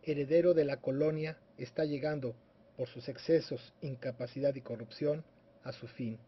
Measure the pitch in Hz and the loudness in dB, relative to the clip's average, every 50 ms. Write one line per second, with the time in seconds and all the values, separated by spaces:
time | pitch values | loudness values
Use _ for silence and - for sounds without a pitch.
0 | - - 151 143 143 135 156 170 170 180 175 160 147 139 135 135 - - 131 139 | -2 -2 -2 -2 0 4 4 6 8 8 6 6 4 2 0 -2 -2 -2 0 2
1 | 151 156 156 156 156 156 156 - _ _ - - 123 - - - 160 151 147 139 | 2 2 2 0 -4 -4 -6 -10 _ _ -12 -12 -12 -6 -2 0 0 0 0 -2
2 | 127 151 151 147 131 123 117 - _ _ _ _ - - _ - 131 120 - 127 | -2 -2 -2 -2 -4 -6 -8 -8 _ _ _ _ -20 -20 _ -8 -8 -6 -6 -12
3 | - - 127 - - - 165 160 139 - 143 123 - - _ _ - 147 135 120 | -10 -10 -10 -8 2 4 4 4 4 2 -8 -10 -10 -14 _ _ -8 -8 -8 -6
4 | - 135 123 - 127 120 - 139 135 143 139 135 123 - 120 110 117 - - - | -6 -8 -6 -6 -8 -8 -6 0 2 2 2 0 -4 -8 -8 -8 -8 -12 -8 -2
5 | 156 147 151 160 156 - _ _ _ _ _ - - 131 131 - - 117 - - | 0 0 0 -2 -4 -14 _ _ _ _ _ -14 -12 -12 -10 -10 -12 -16 -8 -6
6 | 131 113 110 113 - | -6 -6 -6 -8 -12